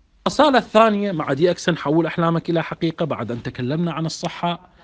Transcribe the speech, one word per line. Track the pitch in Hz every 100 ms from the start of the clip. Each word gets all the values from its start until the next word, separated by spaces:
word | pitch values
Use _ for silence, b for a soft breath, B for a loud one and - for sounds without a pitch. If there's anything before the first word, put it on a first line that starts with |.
| _ _ -
الرسالة | - 294 254
الثانية | - 214 226 202 202
مع | 156 131
دي | 135 175
إكس | 175 -
حول | 165 143 160 156
أحلامك | - 165 165 -
إلى | 165
حقيقة. | - - 165 -
بعد | 160 120 113
أن | 120
تكلمنا | 127 123 123 160 170
عن | 147 160
الصحة، | - 170 - 170 170 - b